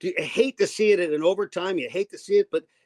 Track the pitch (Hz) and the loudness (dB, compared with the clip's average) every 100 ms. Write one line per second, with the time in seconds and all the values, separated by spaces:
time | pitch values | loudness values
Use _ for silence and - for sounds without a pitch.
0 | 185 - - 190 269 - 196 - 214 196 | -6 -4 -4 0 0 2 -2 2 2 4
1 | 170 151 165 190 202 175 180 180 123 180 | 2 0 0 0 -4 -6 -4 -4 -4 -6
2 | 202 170 - 202 196 160 - _ | -6 -8 0 0 2 -4 -6 _